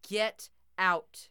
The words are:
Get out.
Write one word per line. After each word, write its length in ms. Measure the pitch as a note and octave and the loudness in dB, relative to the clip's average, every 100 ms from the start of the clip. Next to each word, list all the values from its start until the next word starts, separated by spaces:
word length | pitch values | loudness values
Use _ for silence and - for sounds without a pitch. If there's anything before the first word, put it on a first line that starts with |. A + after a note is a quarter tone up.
Get 480 | - G#3 G#3+ - - _ _ - | -6 -2 -2 -4 -18 _ _ 0
out. 500 | F#3 F3 - - - | 2 2 -2 -20 -20